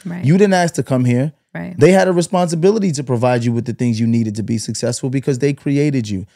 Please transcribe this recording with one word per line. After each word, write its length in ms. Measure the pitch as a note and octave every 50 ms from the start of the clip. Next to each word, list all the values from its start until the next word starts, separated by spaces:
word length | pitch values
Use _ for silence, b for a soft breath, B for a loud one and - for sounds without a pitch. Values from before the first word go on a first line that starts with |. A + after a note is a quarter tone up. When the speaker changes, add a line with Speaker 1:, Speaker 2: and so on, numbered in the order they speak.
| -
Speaker 1:
Right. 200 | F2+ E2+ F2+ -
Speaker 2:
You 120 | C3 E3 F#3+
didn't 160 | G#3 G3+ F#3+
ask 200 | F3+ F3 E3+ -
to 80 | - B2+
come 220 | - C3+ B2+ B2+
here. 300 | B2 A#2+ B2 C3+ D#3 - _ _ _ -
Speaker 1:
Right. 240 | E3 E3+ F3 F3+ F3
Speaker 2:
They 140 | C#3 E3+ F#3+
had 160 | F#3+ F#3 F#3
a 40 | F3+
responsibility 760 | F3 E3+ - - F3+ F3+ E3 E3+ D#3+ D#3+ G3 G#3+ A3+ G3 F#3+
to 140 | D3 C3 C#3
provide 400 | B2 B2+ A2+ B2 B2+ B2 A#2+ A#2
you 80 | A#2+ A#2
with 140 | A#2 A#2
the 60 | A#2+ A2
things 280 | - C3 A#2+ A2+ G#2+
you 80 | A#2 A#2
needed 260 | A#2 A#2 A2+ A2 G2+
to 80 | A2 G2+
be 160 | G2+ A2+ A2+
successful 500 | - - A#2 - - A2+ A#2+ - - C3+
because 300 | B2+ C3+ - - C#3 B2
they 140 | C#3 C#3+ C#3+
created 560 | - - D3 C#3 C#3+ D3 D3+ C#3+ C3 A2+ G#2+
you. 180 | G2+ F#2 F#2 - _